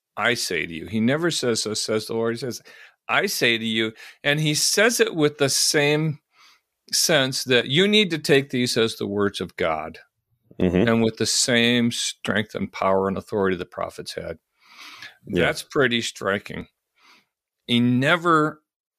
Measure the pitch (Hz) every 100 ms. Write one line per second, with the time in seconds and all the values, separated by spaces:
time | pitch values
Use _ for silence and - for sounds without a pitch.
0 | _ - 110 120 - 85 82 80 90 110
1 | 113 151 170 151 123 110 107 107 - 110
2 | 110 113 113 117 127 113 - - - _
3 | - 123 196 - 127 113 113 110 110 110
4 | - - 143 151 156 147 - - 220 226
5 | - 165 147 147 139 - - 151 143 151
6 | 160 143 _ _ - _ _ _ _ -
7 | - 151 131 135 127 123 117 143 196 214
8 | 196 160 - 139 139 127 123 120 113 -
9 | 104 101 101 - 92 - 87 78 80 -
10 | - _ _ _ _ - 90 90 117 113
11 | 113 110 110 - - 120 117 120 120 117
12 | - - - 98 107 - 98 - 95 95
13 | 95 92 - 107 95 90 87 - 85 -
14 | - - 85 82 _ _ _ - - -
15 | - - - 87 135 156 - 151 127 117
16 | 107 - 104 143 - - - _ _ _
17 | _ _ _ _ _ _ - 120 123 123
18 | 139 175 175 160 151 151 _ _ _